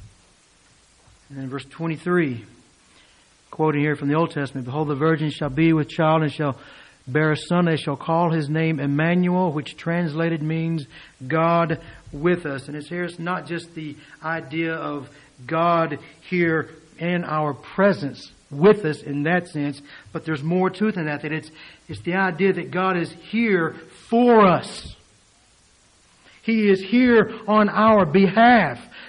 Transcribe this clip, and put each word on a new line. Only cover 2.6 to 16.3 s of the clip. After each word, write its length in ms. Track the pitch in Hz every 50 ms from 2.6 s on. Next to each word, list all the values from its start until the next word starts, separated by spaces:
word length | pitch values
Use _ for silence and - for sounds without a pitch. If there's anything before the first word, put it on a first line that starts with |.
| _ _ _ _ _ _ _ _ _ _ _ _ _ _ _ _ _ _
quoting 300 | - - 156 156 143 147
here 160 | 147 151 147
from 100 | - 147
the 80 | 139 147
Old 160 | 160 170 165
Testament, 340 | - 151 139 - - 135 123
"Behold, 220 | 123 131 151 156
the 80 | 147 147
virgin 340 | 131 151 160 160 147 156 151
shall 200 | 139 - 156 143
be 240 | 131 151 165 165 160
with 160 | 156 147 -
child 340 | - - 160 156 160 160 156
and 80 | 143
shall 260 | - - 151 143 - - - - - - - - _ _ _
bear 240 | 131 127 151 156 156
a 60 | 151
son. 280 | 147 - - 175 180 175
They 100 | 165 160
shall 220 | 139 - 156 139
call 340 | - - - 165 170 175 165
his 180 | 160 156 147 139
name 300 | 151 160 160 160 160 135
Emmanuel," 720 | 139 143 143 147 160 170 175 180 180 180 180 180 185 170
which 240 | 143 156 139 - -
translated 680 | - - 165 170 175 175 156 143 160 165 165 165 151
means 460 | 151 156 165 160 160 165 165 160 135 - - - - - _ - 131
God 540 | 131 160 160 165 165 170 170 170 156 160 - - - - - - - -
with 320 | 143 151 175 175 175 175
us. 240 | 147 139 131 135 147
And 80 | 147
it's 100 | 151 147
here, 160 | - 175 175 180
it's 160 | 165 - 165
not 280 | 165 175 180 170 147
just 280 | 139 170 160 165 - -
the 220 | 165 156 147 139 - - - - - -
idea 520 | 160 165 160 147 131 151 165 165 165 165
of 340 | 156 147 147 147 143 127 - - - - _ _ - 127
God 540 | 123 160 160 170 175 170 165 160 156 147 - - - - _
here 480 | - -